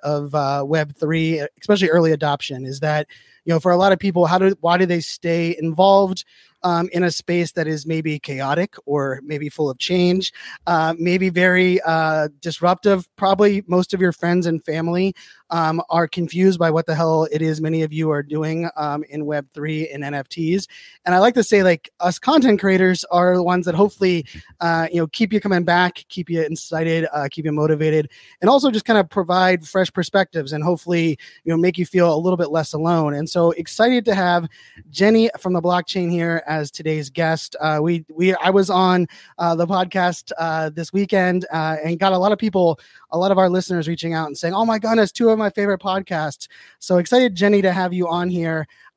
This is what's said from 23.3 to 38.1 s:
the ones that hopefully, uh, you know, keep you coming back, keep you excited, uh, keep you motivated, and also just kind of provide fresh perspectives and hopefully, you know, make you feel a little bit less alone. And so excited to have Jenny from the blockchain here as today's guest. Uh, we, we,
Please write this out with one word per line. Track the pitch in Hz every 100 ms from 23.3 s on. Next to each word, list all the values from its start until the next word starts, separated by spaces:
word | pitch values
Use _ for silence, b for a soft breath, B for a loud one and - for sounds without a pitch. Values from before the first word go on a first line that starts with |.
| 180
the |
ones | 175 180 175
that |
hopefully, | 165 202 - 190 170 135 B B _
uh, | 170 165 160
you | 170
know, | 160
keep | - 214
you | 208
coming | 202 180
back, | 175 175 180 - -
keep | - 170
you | 165
excited, | 151 160 - 160 165 165 160
uh, | 147 139
keep | - 151
you |
motivated, | 151 156 151 156 156 147 B B B
and | 202
also | 277 269
just | 214
kind | - 214
of | 175
provide | 202 170 180 185 180 151
fresh | 190 180
perspectives | 190 165 196 185 165 135
and | 151 160
hopefully, | 170 170 170 165 143 B B 165
you |
know, | 165
make | 180 170
you | 170
feel | 185 170
a | 156
little | 180 180
bit | 151
less | 160 151
alone. | 156 165 165 151
And | 143 156
so | 175 170
excited | 170 160 - 240 247
to | 220 196
have | 180 175 165 B B B -
Jenny | 143 208 226 226 -
from | 185
the | 180
blockchain | 175 180 - 190 175
here | 170 170 165 151
as | 156 143
today's | - 160 156 135
guest. | 151 160 165 - -
Uh, | 156 151
we, | 160 170
we, | 156